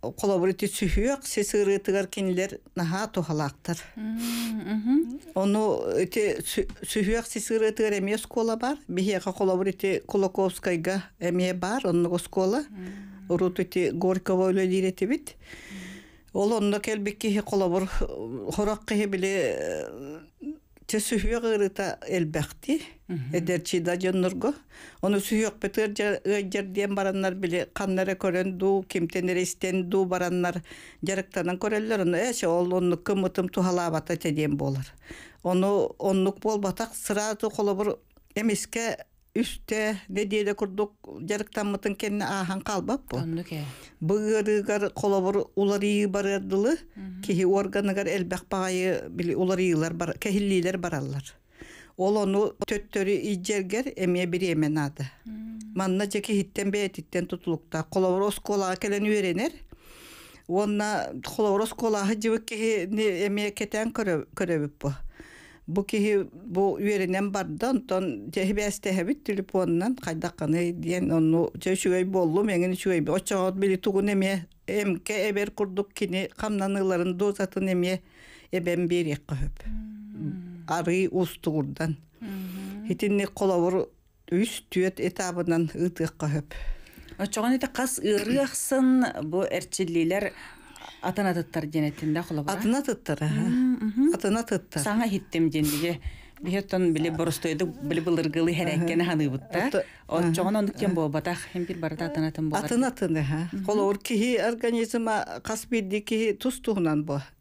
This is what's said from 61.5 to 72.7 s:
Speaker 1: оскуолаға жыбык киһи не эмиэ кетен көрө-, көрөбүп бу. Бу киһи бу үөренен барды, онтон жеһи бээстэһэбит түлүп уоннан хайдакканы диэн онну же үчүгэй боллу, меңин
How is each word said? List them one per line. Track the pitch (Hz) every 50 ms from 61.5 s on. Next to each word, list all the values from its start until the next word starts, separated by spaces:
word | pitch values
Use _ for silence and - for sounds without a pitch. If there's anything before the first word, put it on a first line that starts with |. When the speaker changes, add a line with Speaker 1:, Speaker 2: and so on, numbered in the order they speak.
| 196 202 220 226
Speaker 1:
оскуолаға | - - 240 226 214 208 196 196 226
жыбык | 214 214 226 220 226 220
киһи | - 233 208 220 226 220 208 175 196
не | 208 208 220 214 185 165 196 208
эмиэ | 202 208 208 208
кетен | 202 - 214 208 - 214 220 233
көрө-, | 226 - 220 196 175 151 - - -
көрөбүп | - 196 175 170 156 147 143 - _
бу. | - 143 139 - - - - - - - - - - - - - _ -
Бу | 160 196 196
киһи | 196 - 214 202 214 208 202 185 -
бу | - 160 190 240 175 180 196 196 165 -
үөренен | 202 202 208 196 190 180 185 190 202 202
барды, | 190 202 190 170 151 147 - 247
онтон | 269 226 - - 196 185 190 180 127 101 101 131 -
жеһи | 202 185 190 214
бээстэһэбит | 202 208 208 196 - - 208 190 190 170 190 294 - - -
түлүп | 208 196 190 - -
уоннан | 190 185 175 170 170 185 226 262 254
хайдакканы | - - 160 160 160 170 - - 160 151 156 170 175 175
диэн | 175 175 160 165 175 180 185 -
онну | 165 165 160 160 160 160 - - - -
же | - 185 190
үчүгэй | 190 - 196 180 185 185
боллу, | 185 190 190 180 165 156 190 208 220
меңин | 196 175 175 185